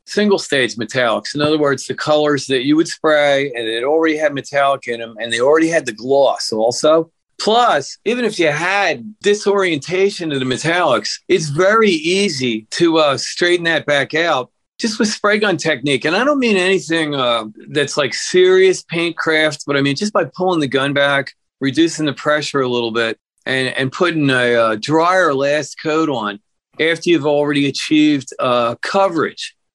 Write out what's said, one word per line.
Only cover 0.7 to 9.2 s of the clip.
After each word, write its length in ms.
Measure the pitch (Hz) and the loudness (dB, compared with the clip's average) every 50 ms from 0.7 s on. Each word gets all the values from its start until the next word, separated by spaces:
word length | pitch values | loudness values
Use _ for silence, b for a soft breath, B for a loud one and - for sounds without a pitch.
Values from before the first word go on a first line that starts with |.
| - | -2
metallics. 580 | 117 - - - 131 123 117 110 104 104 - - | -6 -8 -4 -2 0 0 0 0 -2 -4 -6 -4
In 60 | 147 | -2
other 180 | 147 151 156 156 | 0 0 0 2
words, 280 | 151 143 139 135 - | 2 0 0 -2 -4
the 80 | - 127 | -8 -8
colors 520 | - - 151 151 151 151 147 147 135 - | -6 -2 0 2 2 2 2 0 -2 -2
that 180 | - 135 127 123 | -2 -2 0 2
you 120 | 139 151 | 2 2
would 120 | 156 165 160 | 2 2 0
spray 640 | - - - 156 151 151 147 143 143 139 139 143 123 | -4 -2 0 2 2 4 4 2 2 2 0 -2 -4
and 140 | 117 117 | -6 -4
it 180 | 110 113 117 120 | -4 -4 -2 -2
already 320 | 139 151 160 160 165 156 | 0 2 2 2 2 0
had 180 | 151 156 147 143 | 0 0 -2 -2
metallic 520 | 135 123 - - 143 139 139 139 131 - | -4 -6 -4 -2 0 0 2 0 -2 -4
in 140 | 123 117 117 | -6 -8 -8
them 160 | 117 113 113 107 | -8 -12 -10 -10
and 140 | 113 120 117 | -8 -6 -2
they 80 | 117 | 0
already 280 | 123 139 151 160 165 165 | 2 4 4 4 2 2
had 180 | 165 160 139 | 0 -2 -2
the 60 | 123 110 | -4 -8
gloss 600 | 107 113 127 139 139 139 120 - - - - 117 | -8 -2 0 2 4 4 2 2 0 -4 -4 -2
also. 580 | 110 110 120 120 - - 151 156 165 165 - _ _ _ _ _ - | 0 0 0 0 2 2 4 4 4 2 -2 _ _ _ _ _ -4
Plus, 580 | - 202 214 240 247 226 180 147 139 - - - _ | -2 0 2 4 4 4 2 0 -2 -4 -12 -8 _
even 200 | 190 233 247 240 | -4 -2 -2 -2
if 140 | 214 208 - | -4 -2 0
you 100 | 165 151 | 0 0
had 640 | 147 151 165 180 196 202 196 175 147 123 113 107 - - | 0 0 -2 -2 0 0 0 0 -2 -4 -8 -14 -16 -2